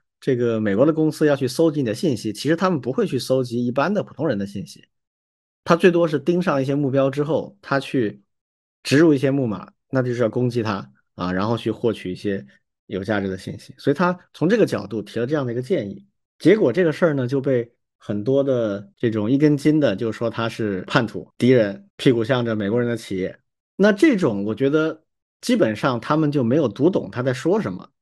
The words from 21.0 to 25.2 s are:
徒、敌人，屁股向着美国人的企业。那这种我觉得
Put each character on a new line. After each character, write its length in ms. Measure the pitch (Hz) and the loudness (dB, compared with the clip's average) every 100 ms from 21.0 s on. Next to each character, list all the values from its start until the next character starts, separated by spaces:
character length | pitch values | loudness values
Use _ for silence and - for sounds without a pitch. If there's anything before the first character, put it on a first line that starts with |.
徒、 240 | 113 90 - - | -2 -6 -14 0
敌 140 | 120 | 4
人， 380 | 127 104 98 - - | 6 4 -4 -18 0
屁 160 | 143 | 2
股 100 | 117 | 2
向 220 | 110 127 | 0 0
着 100 | 117 | 0
美 160 | 107 98 | -2 -2
国 100 | 120 | -2
人 80 | 120 | -2
的 80 | 117 | -4
企 200 | - 95 | -6 -6
业。 200 | 92 - _ _ _ | -6 -8 _ _ _
那 180 | - 202 | 0 2
这 240 | 202 330 214 | 4 4 4
种 280 | 156 101 | 0 0
我 100 | 101 | -4
觉 160 | 104 139 | 0 2
得 340 | 156 160 - _ _ | 2 0 -4 _ _